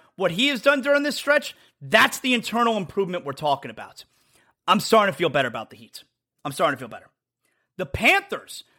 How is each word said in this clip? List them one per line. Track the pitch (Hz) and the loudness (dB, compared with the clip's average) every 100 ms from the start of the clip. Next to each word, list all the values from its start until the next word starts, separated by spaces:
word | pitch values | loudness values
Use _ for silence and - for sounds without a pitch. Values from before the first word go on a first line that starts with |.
| _ - | _ -4
what | 185 | -2
he | 170 277 | 2 0
has | 262 | 2
done | 277 285 | 2 2
during | 262 285 | 2 2
this | 285 - | 0 -4
stretch, | - 294 - - _ _ | 0 0 0 -12 _ _
that's | 135 214 262 - | 0 4 4 2
the | 262 | -2
internal | 247 220 226 233 220 | -2 -2 0 0 0
improvement | 175 - 185 180 143 | -4 -4 -4 -4 -8
we're | |
talking | 135 151 139 131 | -4 -2 -2 -4
about. | 113 95 - - _ _ _ _ _ - | -14 -18 -18 -20 _ _ _ _ _ 0
I'm | 190 | 0
starting | - 220 202 | 4 4 4
to | 151 | 2
feel | 170 | 0
better | 143 127 | 2 0
about | 117 110 | -4 -12
the | 117 | -18
Heat. | 113 - - _ _ _ | -20 -20 -20 _ _ _
I'm | 147 | -10
starting | 139 165 131 | -2 0 0
to | |
feel | 120 | -8
better. | 104 - _ _ _ _ _ _ - | -16 -20 _ _ _ _ _ _ -10
The | 185 | -10
Panthers. | - 233 381 - 170 - - - | 0 2 2 0 -10 -10 -20 -20